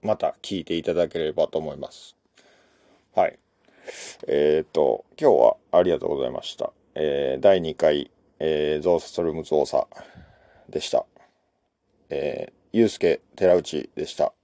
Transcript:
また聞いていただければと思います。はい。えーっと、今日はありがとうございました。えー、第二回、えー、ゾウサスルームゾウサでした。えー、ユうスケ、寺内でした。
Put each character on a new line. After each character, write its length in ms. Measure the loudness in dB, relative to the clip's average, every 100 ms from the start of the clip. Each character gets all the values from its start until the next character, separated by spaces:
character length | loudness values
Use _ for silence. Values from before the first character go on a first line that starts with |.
ま 140 | -2 -2
た 220 | -2 -4
聞 180 | -8 -8
い 40 |
て 140 | -4 -4
い 60 |
た 100 | -2
だ 160 | 0 0
け 100 | -2
れ 140 | -4
ば 160 | -2 -2
と 100 | -2
思 140 | -6
い 40 | -10
ま 140 | -14
す。 240 | -16 -20 _ _ _ _ _ _ _ _ _ _
は 140 | 0 0
い。 100 | -2 _ _ _ _ -18 -16 -16 -16 -2
え 340 | 2 4 2
ー 20 |
っ 40 | 0
と、 320 | 0 0 0 -6 0
今 120 | 4
日 40 | 6
は 220 | 6 4 _
あ 100 | 2
り 80 | 4
が 80 | 0
と 60 | -2
う 100 | -4
ご 60 |
ざ 60 | -4
い 40 |
ま 100 | -6
し 140 | -12 -10
た。 160 | -10 _ _
え 420 | -4 -2 -2 -2 2
ー、 40 |
第 180 | 4 4
二 160 | 0 0
回、 360 | 0 0 -4 _ _ _
え 380 | -4 -2 0 -2
ー、 20 |
ゾ 140 | 0 0
ウ 40 |
サ 80 | -2
ス 120 | -4
ル 100 | -4
ー 20 |
ム 100 | -4
ゾ 180 | -2 -2
ウ 40 | 0
サ 220 | -2 -4 -10 -20 -20 -20 _ _ _ _
で 100 | -10
し 100 | -2
た。 160 | -2 -4 _ _ _ _ _ _ _ _ _ _
え 380 | -6 -6 -6 -12
ー、 40 | _ _
ユ 140 | 2 2
う 40 |
ス 100 | 2
ケ、 220 | 0 0 _ 0
寺 200 | 4 4
内 340 | 2 -8 -8 -10
で 100 | -10
し 100 | -2
た。 160 | -4 -2